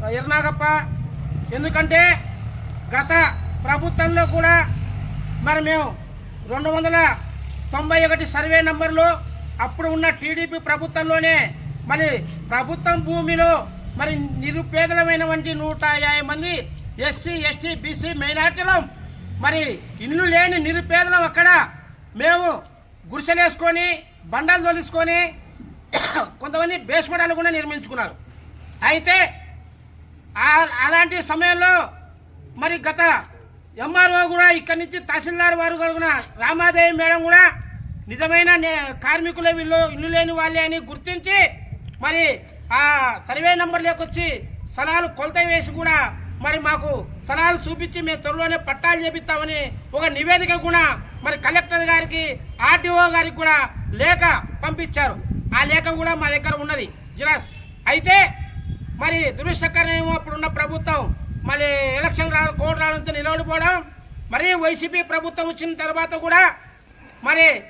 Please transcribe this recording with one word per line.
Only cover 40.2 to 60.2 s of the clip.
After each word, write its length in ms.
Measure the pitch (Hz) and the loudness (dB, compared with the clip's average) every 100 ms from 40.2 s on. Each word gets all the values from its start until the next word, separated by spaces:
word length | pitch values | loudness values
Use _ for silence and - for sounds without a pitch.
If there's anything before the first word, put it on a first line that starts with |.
| 330 | 2
వాళ్ళే 280 | 330 320 320 | 0 0 0
అని 140 | 320 330 330 | -2 -2 -8
గుర్తించి 480 | 285 - 359 359 392 339 - - - - - | -14 -10 -8 0 4 4 0 -14 -14 -14 -6
మరి 360 | 277 320 320 - - - - | -2 2 0 0 -8 -20 -2
ఆ 100 | 247 294 294 262 208 - | 2 4 4 2 -2 -6
సర్వే 260 | 269 339 | 0 2
నంబర్ 280 | 349 349 339 | 2 2 0
లేకొచ్చి 460 | 339 330 330 - 339 233 - - - | -2 -2 -6 -4 -4 -4 -10 -14 -12
స్థలాలు 360 | - 285 330 339 - | -6 0 0 0 -4
కొలత 200 | 302 330 349 | -4 0 2
వేసి 200 | 330 330 | 0 -2
కూడా 260 | 320 330 311 247 - - - | -4 0 2 0 -4 -12 -6
మరి 140 | 277 311 | -4 -2
మాకు 480 | 294 302 294 262 - - | 0 -2 -2 -6 -6 -14
స్థలాలు 340 | - 285 339 349 - | -6 0 2 2 -2
చూపించి 340 | 330 339 - 320 | -8 -8 -6 -6
మేము 140 | 311 | -4
త్వరలోనే 340 | 285 311 330 330 | -4 -2 -2 -2
పట్టాలు 440 | 277 277 339 339 | -4 -2 0 2
చేపిస్తామని 560 | 330 320 330 311 311 302 269 - - | 0 -6 -4 -4 -2 -4 -6 -8 -8
ఒక 100 | 285 320 277 | -2 -2 -2
నివేదిక 380 | 320 349 359 339 330 | 2 2 2 -2 2
కూడా 160 | 339 311 233 - - | 2 2 0 -8 -8
మరి 120 | 269 294 262 | -6 -2 0
కలెక్టర్ 380 | 339 339 339 330 | 0 0 -2 2
గారికి, 340 | 330 330 320 311 - - - 240 | 2 0 -4 -4 -6 -12 -2 2
ఆర్డీఓ 340 | 339 349 349 349 | 4 4 4 4
గారికి 220 | 339 330 330 | 4 -2 -2
కూడా 200 | 320 302 254 - - 208 | 2 2 2 -6 -8 0
లేఖ 220 | 294 349 339 254 - - | 2 4 4 2 -2 -8
పంపించారు. 500 | 302 311 330 - 277 196 - - - 233 | -6 -6 -6 -2 -2 -2 -6 -6 -2 0
ఆ 60 | |
లేఖ 220 | 285 311 320 330 | 2 2 0 -2
కూడా 140 | 330 | -2
మా 140 | 330 302 | -2 -2
దగ్గర 200 | 285 294 294 | -2 -2 -4
ఉన్నది 220 | 294 294 196 - - - | -4 -6 -6 -10 -18 -6
జిరాక్స్. 300 | 294 294 - - - - - | -2 -2 -4 -18 -18 -8 0
అయితే 260 | 294 370 392 370 - - - - - - - | 0 6 6 6 0 -10 -10 -10 -10 -8 -4
మరి 180 | 294 330 302 247 | -2 0 -2 -4
దురదృష్టకరమేమో 760 | 311 330 330 339 330 330 330 | -6 -2 -2 0 0 0 0
అప్పుడున్న 280 | 330 | -4